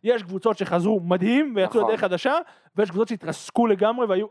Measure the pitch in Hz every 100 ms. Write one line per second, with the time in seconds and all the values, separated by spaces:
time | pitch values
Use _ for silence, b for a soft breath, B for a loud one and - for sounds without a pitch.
0 | 220 240 180 190 226 202 190 175 196 208
1 | 170 180 196 262 302 208 185 233 220 220
2 | 196 175 269 320 - b b - 208 180
3 | 226 220 160 - - - 233 190 214 247
4 | 220 190 208